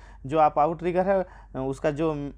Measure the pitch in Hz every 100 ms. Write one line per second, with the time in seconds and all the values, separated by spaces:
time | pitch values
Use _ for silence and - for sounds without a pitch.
0 | - - 131 156 151 151 151 165 170 175
1 | 185 196 180 - - 135 131 135 156 147
2 | 160 147 143